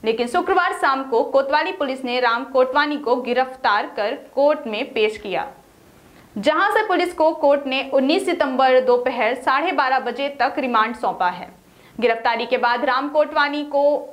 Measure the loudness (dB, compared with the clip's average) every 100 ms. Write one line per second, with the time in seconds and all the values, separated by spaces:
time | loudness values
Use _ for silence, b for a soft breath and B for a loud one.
0 | -2 -2 0 -2 2 2 2 0 0 0
1 | 0 -2 2 0 2 0 0 -4 -6 -4
2 | -4 0 0 0 -2 0 2 2 0 -2
3 | 0 -2 0 -2 -2 -2 0 0 -2 -4
4 | -4 -4 -8 0 2 2 -2 -6 -4 0
5 | 0 -2 -6 -6 -6 -12 -20 -20 -20 -20
6 | B B B -2 0 2 2 2 2 0
7 | 0 2 0 4 2 2 0 -4 0 0
8 | 2 0 0 -2 -2 2 4 4 4 2
9 | 2 -2 -2 -2 0 0 0 0 0 0
10 | -2 -4 -6 -2 -2 0 0 0 0 -2
11 | -4 0 -2 -2 -14 -18 B B B B
12 | 0 2 0 -2 -2 0 0 0 0 0
13 | 0 0 0 2 0 -2 -2 2 2 0
14 | -4